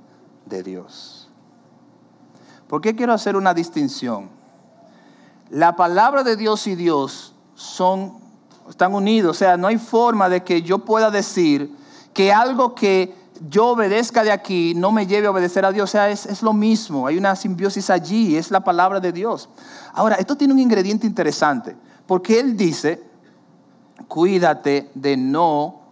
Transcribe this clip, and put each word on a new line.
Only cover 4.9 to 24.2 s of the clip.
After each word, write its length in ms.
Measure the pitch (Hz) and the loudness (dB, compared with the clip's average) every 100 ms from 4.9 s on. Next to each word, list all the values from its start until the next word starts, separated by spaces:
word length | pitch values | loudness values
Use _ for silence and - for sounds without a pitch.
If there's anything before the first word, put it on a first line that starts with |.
| - - _ - _ - | -20 -20 _ -20 _ -10
La 260 | 139 170 175 | 0 2 2
palabra 480 | 175 180 233 277 | 0 4 2 2
de 120 | 254 220 | 0 0
Dios 320 | 220 214 208 | 0 -2 -4
y 80 | 180 | -2
Dios 580 | 170 147 139 - - _ _ - | 0 0 -2 -8 -20 _ _ -20
son, 640 | - - 185 190 190 - - - _ _ - | -14 -2 0 0 -6 -14 -20 -20 _ _ -12
están 240 | - 180 | -2 0
unidos. 420 | 202 196 220 180 151 | 0 2 2 2 2
O 40 | |
sea, 180 | 190 180 | 2 4
no 100 | 185 | 2
hay 120 | 226 | -2
forma 500 | 226 226 240 220 185 | 0 2 2 2 2
de 140 | 180 | 0
que 180 | 180 175 | 0 -2
yo 240 | 170 190 - | 0 -2 0
pueda 240 | 220 220 | 2 2
decir 680 | 202 190 - 165 143 143 - - - - | 0 -4 0 2 2 -2 -14 -20 -20 -10
que 180 | - 196 | 0 4
algo 420 | 202 247 254 240 | 4 2 2 0
que 520 | 233 202 190 185 - - - 160 | 2 2 2 0 -8 -20 -20 -2
yo 180 | 185 233 | 2 2
obedezca 560 | 226 202 208 233 240 | 2 2 0 0 0
de 80 | 214 | 2
aquí 420 | 202 - 180 165 170 | 0 -2 -2 0 0
no 160 | 185 | 2
me 120 | 220 190 | 2 0
lleve 220 | 208 208 | 0 2
a 40 | |
obedecer 340 | 190 175 190 190 | 0 0 0 0
a 80 | |
Dios. 160 | 196 196 | 0 0
O 20 | |
sea, 180 | 208 208 | 2 0
es, 160 | 202 214 | -2 -8
es 160 | 202 | -2
lo 120 | 226 | 0
mismo. 520 | 214 214 220 - 143 127 | 2 2 0 -2 -4 -2
Hay 120 | 170 | 0
una 180 | 196 190 | 0 -2
simbiosis 540 | 208 175 196 196 185 | -4 -4 -4 -4 -2
allí. 480 | 180 156 220 214 156 | -2 0 0 2 0
Es 120 | 160 | 0
la 120 | 190 | -2
palabra 400 | 185 175 190 196 | 0 2 2 0
de 100 | 185 | -4
Dios. 380 | 165 220 190 - - - - - | -4 -6 -6 -10 -20 -20 -20 -12
Ahora, 220 | - 214 208 | -2 0 0
esto 220 | - 285 | -2 0
tiene 160 | 277 | 2
un 60 | 269 | 4
ingrediente 460 | 247 208 - 220 220 | 2 2 0 -2 -2
interesante. 720 | - 156 139 151 131 - - _ _ - | -2 -2 0 0 0 -6 -16 _ _ -2
Porque 320 | 185 185 226 | -2 2 0
Él 160 | 269 214 | 2 0
dice, 480 | 180 147 147 175 - _ _ _ _ _ _ _ _ - - | -2 0 -4 -4 -10 _ _ _ _ _ _ _ _ -20 -10
Cuídate 840 | 156 | 0